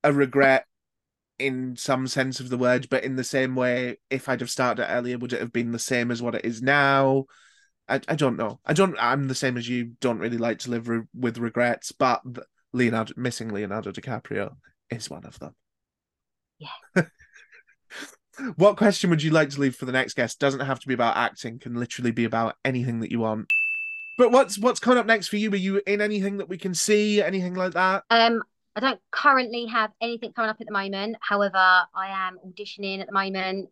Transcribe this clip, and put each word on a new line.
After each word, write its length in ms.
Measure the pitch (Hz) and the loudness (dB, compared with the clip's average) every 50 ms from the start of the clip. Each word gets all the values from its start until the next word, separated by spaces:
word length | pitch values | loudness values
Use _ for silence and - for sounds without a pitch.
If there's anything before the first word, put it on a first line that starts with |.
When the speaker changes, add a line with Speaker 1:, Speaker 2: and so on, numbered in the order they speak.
| - | 4
Speaker 1:
a 80 | 147 | 4
regret 540 | 143 143 143 131 127 139 139 135 135 127 - _ _ _ _ _ _ _ _ _ _ _ _ _ _ | 4 4 2 4 4 4 6 6 6 4 2 _ _ _ _ _ _ _ _ _ _ _ _ _ _
in 380 | - 135 139 131 127 127 127 123 | -6 -4 -4 -2 -4 -6 -6 -8
some 320 | - - - 135 131 131 | -8 -2 0 0 0 0
sense 320 | 127 - 135 127 131 127 - | -2 -2 -2 -2 -2 -4 -8
of 100 | 127 123 | -6 -6
the 80 | 127 | -2
word, 300 | 123 123 123 123 127 123 - | 2 4 4 4 2 2 0
but 140 | 135 127 107 | -2 -2 0
in 120 | 131 131 | -2 -4
the 80 | 127 123 | -4 -4
same 300 | - - 135 131 131 127 | -2 0 0 0 0 0
way, 420 | 127 123 123 123 127 127 123 - _ _ _ | 0 0 0 0 0 -2 -4 -8 _ _ _
if 180 | 131 131 - | -6 -6 -2
I'd 140 | - 127 120 | -4 -4 -4
have 80 | 135 113 | -4 -6
started 420 | - - 127 123 110 123 110 - | -2 0 0 0 2 0 -2 -2
earlier, 280 | 90 123 120 123 123 120 | -2 -2 -2 -4 -6 -6
would 140 | 123 120 120 | -6 -6 -4
it 60 | - | -4
have 140 | - 120 - | -4 -2 -2
been 180 | 120 120 117 | -2 -2 -2
the 60 | 117 | -4
same 320 | 113 - - 127 120 120 120 | -6 -4 -2 0 0 0 -2
as 100 | 123 117 | -4 -4
what 140 | 120 120 113 | -4 -4 -4
it 120 | - - | -4 -4
is 180 | 117 117 113 123 | -4 -6 -2 0
now? 640 | 135 143 143 143 139 139 135 139 135 135 135 135 _ _ _ _ _ _ _ _ _ _ _ _ - | 2 4 4 4 4 4 4 4 4 2 2 0 _ _ _ _ _ _ _ _ _ _ _ _ -4
I, 100 | 123 135 - | -4 -4 -2
I 80 | - 160 | -4 -2
don't 220 | 151 156 131 117 | 0 2 0 0
know. 220 | - 113 104 120 - _ | 0 -4 -6 -6 -8 _
I 80 | - 156 | -2 2
don't, 220 | 170 196 185 160 - | 4 4 2 2 0
I'm 280 | 117 120 131 143 139 | 0 2 2 2 0
the 80 | 131 131 | -2 -4
same 220 | - - 131 123 | -2 -2 -2 -2
as 100 | 123 117 | -2 -4
you, 240 | 117 123 123 120 117 117 _ | -4 -4 -4 -4 -6 -8 _
don't 200 | - 123 117 101 | 0 0 0 0
really 180 | 95 117 120 | -2 -4 -2
like 220 | 113 117 117 113 - | -2 -2 -2 -2 -4
to 120 | - 123 | -4 -4
live 160 | 120 113 117 | -4 -4 -2
re-, 160 | 120 117 117 110 _ - | -2 -4 -4 -4 _ -8
with 240 | 117 127 120 113 | -4 -4 -4 -2
regrets, 540 | 117 117 113 - 120 120 120 117 - - - | -2 -6 -4 0 0 2 2 0 -2 -6 -16
but 300 | - _ 135 127 120 - _ | -2 _ 2 2 2 0 _
th-, 220 | - 120 - - _ _ _ _ _ - | -10 -14 -14 -16 _ _ _ _ _ 0
Leonardo, 400 | 123 123 117 113 113 113 107 - | 2 2 2 2 0 -2 -4 -8
missing 320 | - 123 127 117 - 113 113 | -6 -6 -6 -4 -6 -8 -6
Leonardo 420 | 104 101 104 98 98 110 104 101 | -6 -6 -6 -4 -6 -6 -6 -8
DiCaprio 640 | 98 - - 131 117 107 _ - 104 101 98 - - _ _ _ _ _ _ _ | -10 -10 -10 -8 -8 -8 _ -6 -4 -4 -4 -6 -8 _ _ _ _ _ _ _
is 200 | 127 117 - - | -10 -10 -10 -12
one 160 | 71 - - | -14 -16 -16
of 120 | - - - | -20 -18 -16
them. 160 | - - _ _ _ _ _ _ _ _ _ _ _ _ _ _ _ _ _ _ _ _ _ | -18 -18 _ _ _ _ _ _ _ _ _ _ _ _ _ _ _ _ _ _ _ _ _
Speaker 2:
Yeah. 460 | _ 151 - - - _ _ _ 185 160 - | _ -18 -18 -18 -18 _ _ _ 0 0 0
Speaker 1:
<laughs> 60 | _ _ - _ _ - - _ - - _ _ _ _ _ _ - - - - - _ _ _ _ - - 247 170 | _ _ -20 _ _ -20 -20 _ -20 -20 _ _ _ _ _ _ -16 -16 -16 -16 -20 _ _ _ _ -10 -10 -8 2
What 220 | - 180 202 294 | 6 6 6 6
question 340 | - 214 208 196 - - 180 | 6 2 2 4 4 2 2
would 100 | 170 156 | 2 4
you 80 | 147 160 | 2 4
like 200 | 156 160 151 139 | 4 4 4 2
to 80 | 139 139 | 0 0
leave 160 | 139 131 123 | 0 0 0
for 100 | - 135 | -2 -8
the 60 | 127 | -2
next 240 | 127 131 127 - - | 0 0 -2 0 -2
guest? 240 | - 120 110 - _ | -2 -2 -2 -2 _
Doesn't 220 | 143 139 135 131 | 0 0 0 0
have 180 | 139 135 135 123 | -2 -4 -4 -4
to 80 | - | -2
be 80 | 131 127 | -4 0
about 220 | 120 120 117 - | 2 2 2 2
acting, 420 | - 120 107 - - - 117 113 123 | 2 0 -2 -4 -8 -12 -12 -12 -10
can 160 | - - 120 | -10 -8 -6
literally 360 | 120 120 - - - 123 120 | -6 -6 -6 -6 -2 -2 -2
be 120 | 113 120 117 | 0 0 0
about 320 | 113 113 113 117 110 - _ _ | 0 0 0 -2 -2 -4 _ _
anything 360 | 135 127 123 123 123 117 113 | -2 -2 -2 -4 -4 -4 -4
that 100 | 113 - | -4 -4
you 80 | - 117 | -2 -2
want. 320 | 110 110 110 110 107 _ - - - - - - - - - - - - - | 0 -2 -2 -4 -4 _ -2 -2 -2 -4 -6 -8 -10 -12 -12 -14 -16 -12 2
But 140 | - 247 226 | 4 4 6
what's, 260 | 240 262 269 - - | 6 6 4 4 -2
what's 220 | 202 208 247 240 - | 0 0 0 0 0
coming 180 | - 233 254 | 2 4 4
up 80 | 247 214 | 4 4
next 220 | 214 226 214 175 | 2 2 0 0
for 80 | - 214 | -2 -2
you? 160 | 208 214 220 | -2 0 0
Are 60 | 202 | 0
you 220 | 196 185 196 196 202 - | 0 0 0 -2 -2 0
in 160 | 185 202 202 | 0 0 0
anything 360 | 208 208 214 208 190 202 202 | 0 0 0 -2 -2 -2 -4
that 120 | 196 185 160 | -6 -8 -8
we 80 | 196 | -10
can 160 | 170 - 185 180 | -6 -6 -4 -2
see, 480 | 160 - - 208 208 208 214 208 208 | -2 2 4 4 4 4 4 2 2
anything 320 | 185 160 190 190 180 180 180 | 2 2 0 -2 -4 -4 -4
like 200 | 185 185 185 160 | -4 -4 -2 0
that? 300 | 170 185 185 190 196 - _ | 2 2 2 2 0 0 _
Speaker 2:
Um, 320 | 233 233 226 233 233 226 - _ _ _ _ _ _ | 4 6 6 4 2 0 -4 _ _ _ _ _ _
I 40 | 214 | -2
don't 220 | 240 269 240 - _ _ | -2 -2 -2 -2 _ _
currently 560 | - - - 294 269 262 254 214 233 240 240 | -6 4 6 6 6 6 2 0 -6 -8 -8
have 240 | 226 226 233 214 214 _ _ | -2 0 0 0 -2 _ _
anything 320 | 233 233 233 226 233 214 - | -6 -6 -6 -8 -10 -10 -4
coming 160 | - 226 214 | -2 -2 -2
up 80 | 214 _ | -4 _
at 60 | 220 | -10
the 80 | 208 208 | -6 -4
moment. 440 | 196 196 196 196 196 202 220 220 - | -4 -4 -4 -4 -4 -4 -6 -6 -6
However, 380 | - - 208 202 202 196 190 | -4 -2 0 2 2 2 4
I 500 | 190 185 185 185 185 175 - _ 185 190 | 4 6 8 6 6 4 2 _ -8 -6
am 320 | 196 190 190 185 185 185 180 - | -6 -6 -6 -6 -6 -8 -12 -20
auditioning 540 | 185 180 202 208 202 - - 202 196 196 190 | -20 -16 -14 -14 -14 -10 -8 -8 -6 -6 -6
at 60 | 190 | -8
the 60 | - 202 | -2 -2
moment 560 | 196 196 196 190 190 190 190 190 196 185 - | -2 -2 -2 -4 -4 -4 -4 -4 -6 -8 -10